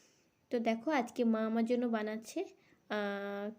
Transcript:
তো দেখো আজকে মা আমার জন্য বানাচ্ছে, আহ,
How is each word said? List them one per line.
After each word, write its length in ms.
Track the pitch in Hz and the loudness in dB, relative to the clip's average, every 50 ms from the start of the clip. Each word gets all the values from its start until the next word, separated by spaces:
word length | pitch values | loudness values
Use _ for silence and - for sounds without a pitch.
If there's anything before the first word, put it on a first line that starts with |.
| _ _ _ _ _ _ _ _ _ - | _ _ _ _ _ _ _ _ _ -4
তো 80 | - 240 | -2 0
দেখো 320 | 233 226 226 226 233 311 | 0 0 0 0 0 0
আজকে 340 | 311 269 233 - - - 240 | 2 2 0 0 0 2 4
মা 220 | 233 220 220 226 | 4 4 2 2
আমার 180 | 220 226 233 233 | 2 2 2 2
জন্য 220 | 226 247 240 247 | 4 2 2 2
বানাচ্ছে, 580 | 240 226 214 208 214 214 220 226 - - 320 370 | 2 0 0 -2 -2 -4 -6 -8 -6 -4 -4 -4
আহ, 1040 | - - _ _ _ _ _ _ - 208 214 208 202 202 202 202 202 202 202 202 208 226 | -6 -8 _ _ _ _ _ _ -4 -2 -2 -2 -2 -2 -4 -4 -6 -6 -6 -6 -6 -4